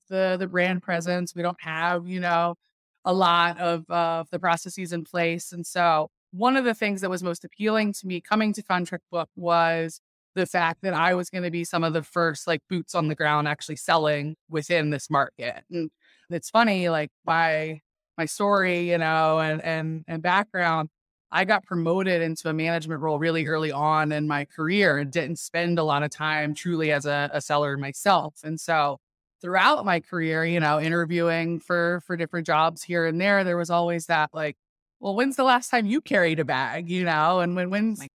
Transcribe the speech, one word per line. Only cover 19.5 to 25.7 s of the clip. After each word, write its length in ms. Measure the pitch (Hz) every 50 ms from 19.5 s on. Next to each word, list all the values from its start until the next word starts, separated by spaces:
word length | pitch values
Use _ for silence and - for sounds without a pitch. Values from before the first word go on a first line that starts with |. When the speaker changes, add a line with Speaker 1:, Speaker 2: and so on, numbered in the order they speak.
| 156 156 -
Speaker 1:
and, 400 | 165 160 160 160 160 160 160 156 -
and 120 | 170 160
background, 680 | 156 180 180 196 208 214 - 185 175 170 160 160 156 156 _ _ _ _ _ _ _ _
I 140 | - 165 190
got 180 | 190 214 196 -
promoted 580 | _ 185 175 165 165 170 190 190 190 180 170
into 280 | 165 160 160 - - 165
a 40 | 156
management 460 | 156 160 165 170 165 156 160 160 143
role 180 | 147 160 151
really 300 | 143 156 165 165 165 151
early 240 | 151 160 156 156 156
on 400 | 139 139 151 151 156 156 151 151
in 160 | 151 151 151
my 160 | 151 147 143 143
career 540 | 143 - - 156 160 185 208 202 175 143
and 120 | 143 143 139
didn't 300 | 131 170 156 131 170 -
spend 400 | - - - 170 175 170